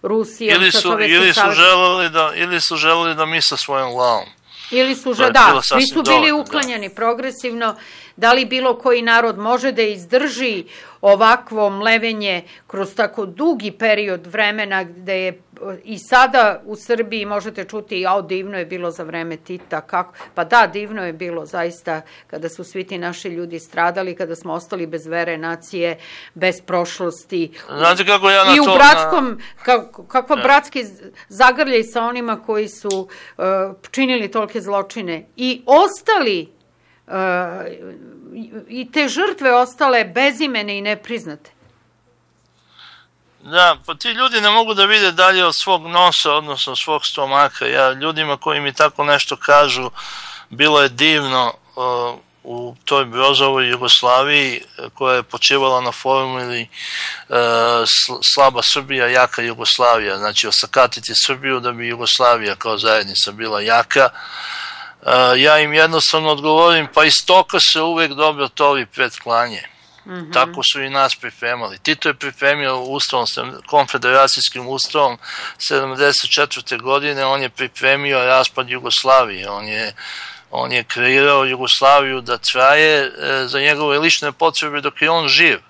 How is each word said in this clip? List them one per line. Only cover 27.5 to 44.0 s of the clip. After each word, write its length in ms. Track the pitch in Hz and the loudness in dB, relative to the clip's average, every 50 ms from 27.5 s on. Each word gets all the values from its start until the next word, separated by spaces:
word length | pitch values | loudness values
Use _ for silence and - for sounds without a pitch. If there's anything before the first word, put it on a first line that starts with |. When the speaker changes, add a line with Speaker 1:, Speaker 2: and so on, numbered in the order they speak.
| - - - - 139 | -8 -20 -18 -14 -4
Speaker 2:
Znate 280 | 143 156 170 180 185 196 | 2 4 4 4 4 2
kako 240 | 185 208 196 190 196 | 2 2 4 4 4
ja 140 | 196 196 190 | 6 6 6
na 120 | 190 185 | 6 6
Speaker 1:
I 40 | 196 | 6
u 60 | - | 6
Speaker 2:
to, 100 | 196 190 | 6 6
Speaker 1:
bratskom, 540 | 180 185 190 208 - 320 320 339 339 269 247 | 8 8 8 8 6 0 0 0 0 0 -2
Speaker 2:
na 440 | 214 202 - - - - - - 247 | -6 -10 -14 -20 -20 -8 0 2 2
Speaker 1:
ka-, 340 | 233 - - - - 185 | 2 0 -6 -20 -20 -20
kako 280 | - - 254 254 - 311 | -4 -4 -4 0 0 -2
Speaker 2:
Da. 60 | 254 | 0
Speaker 1:
bratski 420 | 247 254 277 285 277 - - 277 233 | 4 4 4 4 4 0 -10 -10 -10
z-, 280 | 202 190 - - - _ - - _ | -10 -14 -20 -20 -20 _ -20 -20 _
zagrljaj 540 | 202 196 262 254 254 262 302 269 254 226 220 | 2 4 4 4 4 2 -2 0 0 0 0
sa 200 | 220 - 240 226 | -2 -4 -4 -4
onima 380 | 233 240 247 240 233 220 220 226 | -4 -4 -6 -6 -6 -6 -8 -6
koji 220 | - 220 214 214 | -6 -4 -4 -4
su, 400 | 208 - - - 208 190 190 185 190 - - - - - | -6 -10 -12 -8 -6 -6 -6 -6 -10 -16 -20 -20 -20 -10
e, 60 | - - 185 190 190 190 196 190 _ - - | -4 -4 -2 -2 -2 -4 -6 -10 _ -20 -12
činili 400 | - 254 269 254 254 240 208 196 | -4 -4 -2 -2 -2 -4 -4 -6
tolke 300 | 202 226 214 208 - 233 | -6 -6 -6 -6 -8 -10
zločine 680 | 185 196 202 196 196 196 - 233 202 175 165 156 - _ _ | -8 -4 -4 -4 -6 -6 -10 -12 -10 -10 -10 -10 -12 _ _
i 260 | - 254 254 254 254 - | -6 -6 -6 -6 -6 0
ostali, 880 | - 269 311 381 392 403 - - - 440 381 285 226 196 175 156 - _ _ _ _ _ _ _ _ _ _ _ | 4 4 6 6 4 0 -6 -2 0 0 0 0 0 -2 -4 -6 -10 _ _ _ _ _ _ _ _ _ _ _
e, 60 | - 185 190 190 185 180 180 180 175 185 190 185 - - 175 185 185 170 - - - - - - - - | -10 -6 -4 -2 -2 -2 -2 -2 -4 -8 -12 -12 -14 -14 -14 -18 -20 -20 -20 -20 -20 -20 -20 -20 -20 -16
i, 160 | - 226 - - 220 - | -16 -16 -16 -16 -20 -18
i 240 | _ 233 254 254 247 | _ -14 -14 -14 -4
te 160 | - 311 294 | -2 -2 -2
žrtve 460 | 269 - 285 370 415 370 - 285 262 240 | 0 0 -2 -2 -2 -4 0 0 4 4
ostale 520 | 247 254 247 - - 294 277 254 233 220 | 4 2 0 -2 -2 0 2 2 2 0
bezimene 720 | 185 170 240 269 285 262 220 233 277 247 220 208 208 202 | 0 -2 0 0 0 0 -2 -6 -4 -4 -6 -6 -6 -8
i 40 | 202 | -6
nepriznate. 720 | 202 208 214 208 208 - 240 220 - 165 147 151 _ - _ _ _ _ _ _ _ _ _ _ _ _ _ _ _ _ _ _ _ _ _ _ _ _ _ _ - - - _ _ _ _ _ _ _ _ _ | -4 -6 -6 -6 -8 -12 -12 -10 -10 -12 -16 -16 _ -20 _ _ _ _ _ _ _ _ _ _ _ _ _ _ _ _ _ _ _ _ _ _ _ _ _ _ -20 -20 -20 _ _ _ _ _ _ _ _ _
Speaker 2:
Da, 360 | _ 143 151 175 180 175 156 - - | _ -2 2 4 4 4 4 0 -4
pa 100 | - 165 | -12 -10
ti 140 | 143 | -6